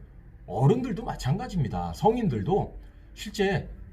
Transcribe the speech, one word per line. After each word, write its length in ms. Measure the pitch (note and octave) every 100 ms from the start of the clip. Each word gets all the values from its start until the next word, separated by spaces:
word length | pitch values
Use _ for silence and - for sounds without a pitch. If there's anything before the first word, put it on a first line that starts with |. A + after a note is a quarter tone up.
| - - - - -
어른들도 580 | F#2+ C3+ B3 C4 G3+
마찬가지입니다. 880 | - - B2 F#3 B3+ G3 A2+ F#2 F2
성인들도 840 | E2 G#3 B3 G#3+ A2+ F#2+ F#3+ C3+ - - - -
실제 540 | - G#3+ - G3 F#3 - - -